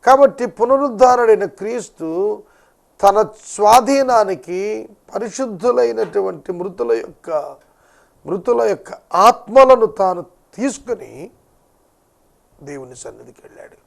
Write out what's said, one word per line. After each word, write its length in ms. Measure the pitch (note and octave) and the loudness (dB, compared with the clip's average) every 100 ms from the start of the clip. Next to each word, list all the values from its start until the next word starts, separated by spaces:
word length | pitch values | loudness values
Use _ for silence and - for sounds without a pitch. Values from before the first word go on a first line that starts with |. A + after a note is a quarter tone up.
కాబట్టి 420 | A#3+ C4+ C#4 - A#3+ | 4 4 4 0 -10
పునరుద్ధారుడైన 960 | - A#3 C4+ C#4+ G#3 B3 B3 A3+ G#3 | -4 0 0 0 2 4 4 2 2
క్రీస్తు 960 | G3 - G#3 A#3+ - _ D#3+ E3+ G#3 G#3 _ _ _ _ _ _ | 0 -8 -10 -10 -12 _ -8 -4 -4 -6 _ _ _ _ _ _
తన 220 | G3 G3+ G#3 - | 2 2 -2 -6
స్వాధీనానికి 1400 | - - G#3 A#3+ A#3 C#4 C4 A#3 G3+ F#3 - F3+ G3+ A3 A3 G#3 _ | -18 0 6 6 4 0 2 0 0 -4 -8 -8 -8 -8 -12 _ _
పరిశుద్ధులైనటువంటి 1400 | G3+ A3 F3+ C4 F#3 A#3 B3 A#3+ A3+ G3 G#3 F#3+ E3 - | -10 -10 -8 -10 -4 -2 0 -2 -2 -4 -4 -6 -8 -12
మృతుల 400 | F3 F#3 F3+ A#2 | -10 -10 -8 -4
యొక్క, 640 | A2+ - - - D#3 C#3 C#3 _ _ _ _ _ _ C#3+ | -4 -4 -16 -8 -8 -8 -18 _ _ _ _ _ _ -10
మృతుల 360 | F#3 G#3 A#3+ | -8 -2 -2
యొక్క 300 | A3+ G3 - - _ | -2 -4 -10 -20 _
ఆత్మలను 720 | E3+ G#3+ B3+ - B3 C4 B3+ A3 | 2 2 2 2 4 6 6 4
తాను 400 | G#3+ F#3+ F3+ - _ _ | 0 -2 -2 -10 _ _
తీసుకుని 760 | - C4+ - A#3+ A3+ - A#2 G3 _ _ _ _ _ _ _ _ _ _ _ _ _ | -6 -6 -6 -10 -10 -12 -18 -20 _ _ _ _ _ _ _ _ _ _ _ _ _
దేవుని 340 | C#3+ C#3+ B2+ B2 | -18 -16 -16 -18
సన్నిధికి 440 | A#2 A2 A#2+ A#2 | -20 -20 -20 _
వెళ్ళాడు. 320 | - G2+ - _ | -20 -20 -20 _